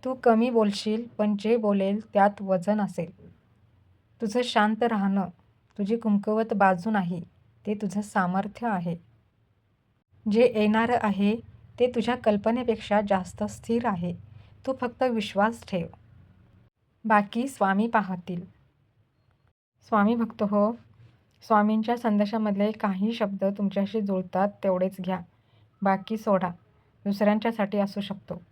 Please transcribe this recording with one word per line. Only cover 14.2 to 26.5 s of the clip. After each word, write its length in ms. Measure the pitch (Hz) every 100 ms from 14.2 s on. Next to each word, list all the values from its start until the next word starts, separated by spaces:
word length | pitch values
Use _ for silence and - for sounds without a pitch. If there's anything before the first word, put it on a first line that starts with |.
| - - - - -
तू 60 | 262
फक्त 220 | 247 -
विश्वास 640 | 254 226 202 190 208 233 -
ठेव, 220 | 185 165 - - - - - _ _ _ _ _ _ 220
बाकी 420 | 214 202 233 269
स्वामी 400 | - 196 196 226
पाहतील. 580 | 226 185 180 - 175 185 - _ _ _ _ _ _ _ _ _ _ _ _
स्वामी 340 | - 220 202 233
भक्त 280 | 226 -
हो, 300 | 208 208 208 233 - _ - _ _ _
स्वामींच्या 560 | - 214 208 220 220 240
संदेशामधले 760 | 240 208 208 220 214 196 208
काही 420 | 214 208 185 208
शब्द 300 | 233 208 196
तुमच्याशी 580 | 196 202 202 202 196 220
जुळतात 480 | 202 185 185 185 196 196
तेवढेच 320 | 196 185 185 190
घ्या, 180 | 185 185 175 _ _ _ _ _
बाकी 360 | 196 190 196 220
सोडा, 320 | 220 196 180